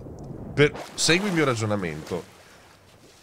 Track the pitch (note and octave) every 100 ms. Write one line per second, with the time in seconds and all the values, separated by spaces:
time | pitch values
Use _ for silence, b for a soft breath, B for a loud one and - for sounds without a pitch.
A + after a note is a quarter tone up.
0 | - - - - - - D3 - - -
1 | - F3 G#3 E3+ C#3+ A2+ A2 G#2 F2 D#2
2 | D#2 F2+ - - b b b b - -
3 | - -